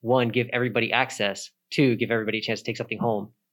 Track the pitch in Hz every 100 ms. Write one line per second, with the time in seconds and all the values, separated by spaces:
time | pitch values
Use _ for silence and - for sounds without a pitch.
0 | 117 127 120 120 120 123 123 113 117 120
1 | 131 - 104 95 - _ _ - 139 117
2 | 113 117 107 110 110 110 - 113 117 110
3 | 117 107 101 _ _